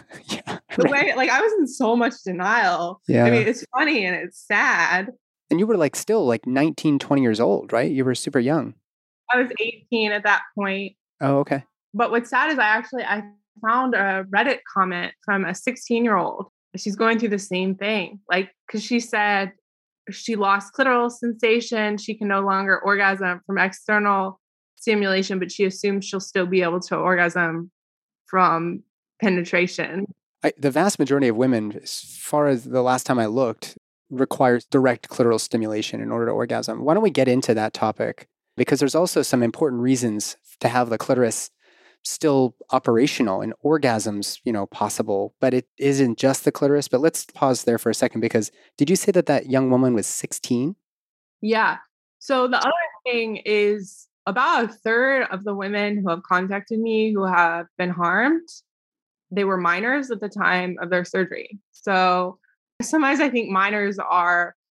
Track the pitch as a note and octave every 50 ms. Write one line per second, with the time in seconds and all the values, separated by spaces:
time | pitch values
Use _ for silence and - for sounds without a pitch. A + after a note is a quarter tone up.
0 | - - - - - - - - - - - - - - - - C4 C4+ C#4+ C#4
1 | D4 C#4+ A3+ B3+ A#3 A3+ B3 C#4 G#4+ A4 A4 G4 D4 B3 - - B3 A3 A#3 A#3+
2 | A#3 A3+ A#3 - - F#3+ F#3 F#3 F3+ G3+ A3+ A#3+ G#3 F3+ F3 E3 F3 F3 F3+ -
3 | _ - A#2 A#2 A#2+ A#2 A#2+ A2+ G#2 A3 - - - - - C4 D#4 D4 D4+ A3+
4 | F#3+ F3+ F3+ - E3+ F#3 - - - - G#3 G#3 C#4 C4 G#3+ F3 E3 - F3 F#3
5 | G3 A#3+ - _ _ _ _ _ _ - D3+ E3+ G#3+ A3 A3+ F3+ D3+ C3 - -
6 | - - A3 A3 D#3+ B2 A#2 A2+ - A#2+ B2+ C3+ D3+ D#3+ C#3+ - - D#3 C#3+ C#3
7 | - - C#3+ C#3 C3 A#2 G#2+ G#2 A#2+ F3 G3+ - - - A2+ A#2 C3+ E3+ C#3 C3
8 | B2+ C3 B2 - - D#3 C#3+ C3 A#2+ C3+ D#3+ D#3 A#2 A2+ - _ _ _ _ _
9 | _ _ _ _ _ - B3 B3 B3+ A#3+ A#3+ - A3 A#3 A3+ - _ - A#3+ A3+
10 | G#3+ G#3 G#3 G#3 G3+ G#3 G3 F3 - - - G3+ G3 G3 F#3+ G3 G3 F#3+ - _
11 | _ _ _ - C#3 C3+ C#3 C#3 D3 - C#3 C#3 - _ _ _ _ _ - G#3
12 | A#3+ - A3+ A#3+ A#3+ - C4 B3+ D4 D#4 D4+ B3+ A3 G#3+ G#3+ A#3 A#3+ - C4 B3
13 | - - G3+ G#3+ G#3 - - _ _ _ _ G#3+ A3 A3 A#3 B3 C4 B3+ A#3 G3
14 | G3 G3 F#3+ F#3+ F#3+ F#3+ G3 G#3 A#3 C#4 B3+ - - - - G3 F#3 F#3 F3+ F3
15 | F3+ - - _ _ G#3+ G3 G3 F#3 E3 F#3 - - B3+ B3 - - - A#3+ A#3
16 | A#3+ A#3 G#3 F3+ E3 - - - G3 - _ _ _ _ - F#3 - G#3 G3 -
17 | A3+ A3+ A#3 A3 A#3+ G#3 G#3 G3 G3 - F#3 F3+ F#3 F#3+ F#3+ F#3+ G3 G#3+ A3 G#3
18 | E3+ - G#3 G3 _ - F3+ F#3 G3 - _ _ _ - - G#3+ G#3+ - B3 A#3
19 | A3+ - A3 G#3+ G#3 G#3 G3+ G3 F#3+ F#3 - _ _ _ _ _ _ _ _ _
20 | _ G#3 F#3+ - - - A3+ G#3 G3+ G3 G3 G3+ G3 - - - C4+ C4 B3 A#3+
21 | A#3+ A#3+ A#3+ - A#3+ A#3+ A3 - A#3+ A3+ A3+ A#3+ A#3 - A#3+ G#3+ G#3+ G#3 G#3 G#3
22 | - - G#3+ A3 G#3+ G3+ G3 G3 G3 G3 F#3+ F#3+ G3 F#3+ F#3 - - G3 G3+ G3
23 | G3+ G3 G3 F#3+ F#3+ F3+ F3+ F3+ - - G3 F3+ F#3 F#3+ F#3 - - - G#3+ G#3
24 | G#3 G3+ G3 G3 F#3+ F#3+ F#3 _ _ _ _ _ _ _ _ - - A#3 G#3+ G#3
25 | G3+ F#3+ F#3+ F#3+ F#3+ F#3+ G3 F#3 F3+ F#3 - - G3+ F#3 F#3+ - - G3+ G3 G3+
26 | G3 - G3+ F#3+ F#3+ - - F#3+ F3+ F3+ F#3+ F#3 F3 E3+ F3 F3+ - - F#3 D#3
27 | D#3+ F3+ F#3 F3 F3 F3 F3 F3+ E3+ E3 D#3+ E3 E3+ F3+ _ _ _ _ _ _
28 | _ _ _ _ _ - G3 F#3 F3+ D#3+ E3 E3 E3+ E3+ E3+ - - _ _ _
29 | _ _ _ - A3 G3 F#3 F3+ E3+ - - F3 F3+ F3+ - - D#3 C#3+ D#3 F#3+
30 | G3+ - - _ _ _ _ _ - D#3 - - C3+ C#3 B2+ D3+ F3+ G3+ - -
31 | D3 B2+ C#3 C#3 C3+ A#2+ G#2+ A2+ B2+ C3 B2 A2 G#2+ G2+ - - - - - -
32 | - - - - - - D3 D3+ D3 C#3+ C3+ A#2 B2 B2+ B2 B2+ B2 B2+ B2+ B2+
33 | - - C3 A#2+ A2+ G#2+ A2 C3 C3 A2+ G#2+ - - - - - _ _ _ _
34 | _ - C3+ B2+ C3+ - - - C3+ B2+ B2 A#2+ - - - C3+ C3 B2+ A#2 -
35 | - - - - B2 A#2 A2+ A2 - - - A#2 A2 G#2+ G#2+ G#2+ G#2+ - - A2+
36 | A2+ A2+ A2+ A#2 A#2 A#2 A2+ A2+ A#2+ A#2 A#2+ A#2 A2+ A2+ A2+ A#2 A#2+ D3 E3+ G#3+
37 | A3 G3 C#3 C#3 C3 B2+ B2 C3+ - - A2 A2 G#2+ A2 - - A2+ G#2+ - -
38 | A2+ A2+ - - - _ _ _ _ _ _ - B2+ - D3 C3 C#3+ C3 - D#3+
39 | F3+ F3 - D#3+ C3+ - - B2 A#2+ A#2 - - D#3+ C#3 B2 A#2 B2 C3 C3 A#2+
40 | A#2+ A2+ G#2 G#2 - - - - _ - - - - A#2+ A#2+ D3+ B2 A#2 A2+ A2
41 | - - C3+ B2 B2 A2+ - - - - _ _ _ _ _ _ _ _ _ _
42 | - - - - D#3+ D3+ C#3 C3+ C3 A#2+ - - - - C3 C3 - B2+ A#2 A2+
43 | C3+ - - - B2 G2+ F#2+ F#2+ G#2 A2 - - - D3 D#3+ D#3 C#3 B2+ A2+ A2
44 | G2+ A2 G#2 G2+ G2+ - - - - B2 A2 G2+ G2 - - - G#2+ G#2 - -
45 | A2+ A2 G2+ G2 G2+ G#2 _ _ C3+ B2+ B2 B2+ - _ _ - C#3 C#3 C#3 C#3
46 | C3+ A#2+ A#2 - C#3 C3+ C3 - - D3 - - D3 C#3 D3 C#3+ C3+ - - B2+
47 | D3+ E3 - - - - - - C#3+ C3+ B2+ - - B2 A#2 A2+ - A2+ G#2+ -
48 | B2+ A#2+ - A#2 A#2 A2+ - A2+ G#2 - - _ _ _ _ - D3 C#3+ F#3+ -
49 | - G#3 G3 F3+ D#3+ - C#3+ B2 - C3+ B2+ C3 C3+ B2+ B2+ B2+ C3 B2+ A#2+ G#2
50 | F#2+ - - - - - - - - - B2 A#2+ C3 E3 G#3 - _ _ _ _
51 | _ _ _ _ _ _ _ _ G#3 G#3+ A3 A3 G#3 E3+ D#3 - - _ _ _
52 | _ _ _ _ - - C4+ B3+ B3+ B3+ B3 A#3 - C4 E4 F4 E4 - - -
53 | - B3 A#3+ A#3 A3+ A3 G#3 - - G#3 G#3+ G#3 G#3 G#3 G#3 G#3 F#3 - - -
54 | - _ _ _ - G3 G3 B3 C#4 E4+ E4 C4 A#3 A3 - - - A3 A3+ A#3+
55 | B3+ C4+ C4+ C4 A#3+ - F#3+ F#3 G3+ G#3 G3+ G3 F#3+ G3 G#3 G#3 G#3 G#3 G#3 G#3
56 | F#3+ F3 E3 F3 - - F3+ F3+ F#3+ F#3+ G3 G3+ G3+ - A3+ A3 A3+ A3+ A3 A3
57 | A3 A3 G#3+ G3 F#3+ F#3 F3+ E3+ E3+ E3+ E3 E3+ E3+ - _ - F3+ F3+ F3 E3+
58 | F3 E3+ F3+ G#3 A#3+ C#4+ E4 E4 E4+ - - - _ _ _ _ _ _ _ _
59 | _ _ _ _ _ - F3+ G3+ G3 G3 F#3+ F#3 F3 E3+ F3 F#3 A3 B3 C4+ D4
60 | C4+ B3+ A#3 G3 G#3+ G3 G#3 G3+ F3 F3 F3+ F3+ F3+ F#3 F3+ - F3+ F3 F#3 F3+
61 | F3+ - - F#3+ F#3 F3+ - - - - G#3 G3+ _ _ _ _ - G#3 F#3+ F#3
62 | F#3 F3+ F3+ F3+ F3+ F#3 F#3+ _ _ _ _ _ _ _ _ - A#3+ - D#4 D#4+
63 | C#4+ C4+ D4 C4+ - C4+ B3 A#3+ A3 - G3 F#3+ G3 G3+ G#3+ G#3 G3+ G3+ G3 G3
64 | - - E3+ F3+ F3 F3 F3 F3 F3 - - _ _ _